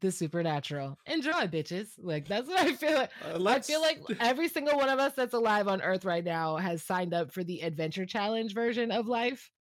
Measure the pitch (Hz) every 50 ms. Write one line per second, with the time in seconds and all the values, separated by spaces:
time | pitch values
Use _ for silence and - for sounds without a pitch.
0 | - 190 185 - 180 151 156 170 170 165 151 143 143 - 147 143 139 139 139 -
1 | _ - 294 330 254 294 320 349 262 180 151 160 151 - 170 185 214 214 - -
2 | - 180 156 147 143 - 202 214 254 285 359 381 349 277 277 - - 294 311 277
3 | 254 - - - - - 165 170 185 202 240 269 226 - 302 311 320 311 320 -
4 | - - 220 - 233 233 254 254 330 330 - 320 277 294 294 285 277 269 269 262
5 | 269 277 269 - 254 240 - 240 233 220 208 208 202 202 196 190 - 175 190 185
6 | 190 190 175 170 170 175 165 165 160 160 156 156 185 185 170 165 - - 190 180
7 | 185 175 170 170 170 - - 185 180 170 180 - 160 170 156 143 160 160 160 190
8 | 190 185 - 226 202 208 226 226 226 226 196 226 233 233 233 233 233 226 196 226
9 | 226 220 247 226 233 247 269 247 - - _ _